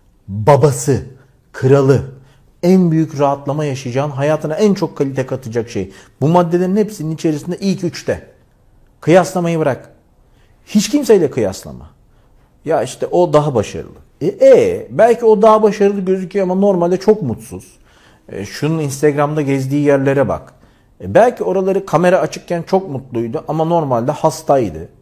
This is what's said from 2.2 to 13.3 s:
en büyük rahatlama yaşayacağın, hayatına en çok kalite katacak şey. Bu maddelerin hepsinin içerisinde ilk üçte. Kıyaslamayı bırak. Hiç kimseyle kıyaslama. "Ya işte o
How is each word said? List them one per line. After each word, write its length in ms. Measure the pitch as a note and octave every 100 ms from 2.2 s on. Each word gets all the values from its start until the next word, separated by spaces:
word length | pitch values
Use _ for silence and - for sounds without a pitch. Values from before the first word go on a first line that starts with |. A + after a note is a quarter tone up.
| _ _ _ _
en 280 | F3 F#3 F3
büyük 280 | D#3+ D3 C#3
rahatlama 460 | C#3+ C#3 C#3 D3 D3
yaşayacağın, 440 | C3 B2 B2 D3
hayatına 460 | C3 D3 D#3 D3+ D#3
en 180 | G#3
çok 240 | F#3+ D#3+ -
kalite 280 | C3+ C3 B2+
katacak 440 | C3 A#2+ A#2 A2
şey. 220 | G2+ F#2+ - - -
Bu 60 | D3
maddelerin 480 | F3 E3+ F3 F3+ G3+
hepsinin 400 | G#3 G#3+ D#3 D#3+
içerisinde 420 | E3+ D3+ C3 F3+
ilk 260 | G3 F3
üçte. 440 | D3 - - F2+ - _ _ _ _ _ _ _
Kıyaslamayı 580 | - F3+ E3+ F3+ E3+ E3
bırak. 300 | D3 A#2+ - _ _ _ _ _ _ _ -
Hiç 240 | G#3+ -
kimseyle 400 | D4 B3+ G3+ D3
kıyaslama. 580 | B2+ F#2+ F#2+ - B1+ D2 _ _ _ _ _ _ _ D3
"Ya 180 | D3+
işte 240 | B2+ - -
o 260 | E3+ F3